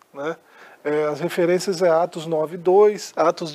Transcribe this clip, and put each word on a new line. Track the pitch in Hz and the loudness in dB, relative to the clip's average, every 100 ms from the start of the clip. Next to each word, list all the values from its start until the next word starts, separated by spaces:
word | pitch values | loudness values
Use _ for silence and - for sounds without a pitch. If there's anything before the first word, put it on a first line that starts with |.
| _ | _
né? | 139 151 160 _ - - - 147 | -10 -10 -10 _ -20 -20 -10 -4
É, | 151 151 | -2 -2
as | 147 | -2
referências | 170 185 170 180 202 170 | -4 0 0 0 -2 0
é | 180 | 2
Atos | 165 175 175 160 | 2 0 -4 -4
nove | 156 156 180 | -4 -4 -2
dois, | 175 190 214 196 - - | 2 6 6 2 -6 0
Atos | 160 170 165 | 0 0 -6